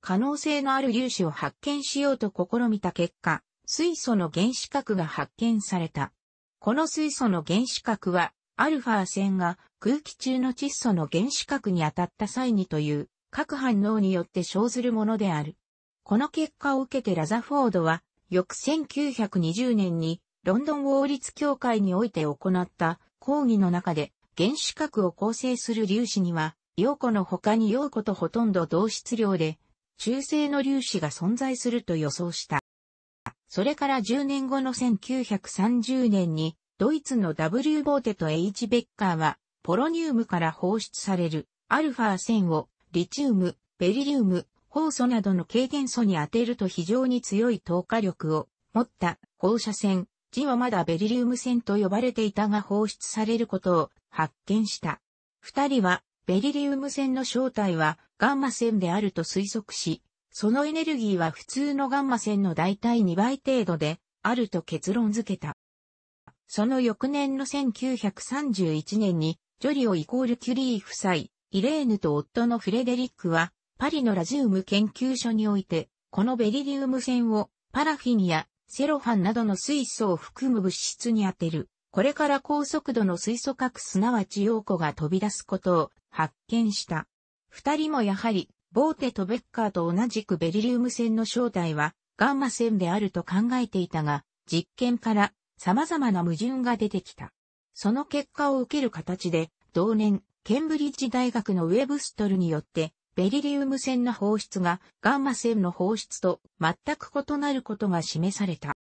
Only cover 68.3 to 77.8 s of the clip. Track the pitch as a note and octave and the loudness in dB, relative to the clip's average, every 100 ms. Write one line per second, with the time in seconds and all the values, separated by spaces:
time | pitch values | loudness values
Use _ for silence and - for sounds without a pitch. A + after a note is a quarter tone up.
68.3 | C4+ D4 G3 F3 D#3 D#3 G#3 G#3 F3 D#3 | -4 -2 0 0 0 -2 0 2 2 0
69.3 | E3+ _ _ C4 C#4+ A#3+ F3+ D3+ B3 B3+ | -2 _ _ -2 0 2 0 0 -2 0
70.3 | B3 - B3 C4 A3+ - - G3 F3 - | -2 -2 -2 0 -2 -4 -6 -2 -2 -2
71.3 | _ _ F#3+ A3 D#4 C4+ G#3 E3 D3 D3 | _ _ -2 0 0 0 0 2 0 -2
72.3 | - A#3 A#3 - A3 B3 B3 B3+ _ F3+ | -2 0 0 0 0 0 0 -2 _ -2
73.3 | E3 F3 _ _ _ C#4 D#4 A#3+ F#3+ E3 | 0 0 _ _ _ -2 0 2 2 0
74.3 | C#4+ B3+ F#3+ F#3 G3+ G#3 - B3+ B3+ A#3+ | 0 2 2 2 0 0 0 -2 -2 0
75.3 | A3 G#3+ G3+ F#3+ E3 - _ _ - A3 | 0 2 0 0 -4 -4 _ _ 0 0
76.3 | B3+ G#3+ B3 C#4 C#4 C4+ C4 B3 B3 A#3 | 2 0 0 -2 -2 -2 -2 0 0 2
77.3 | G#3+ - _ _ - | 0 -2 _ _ -2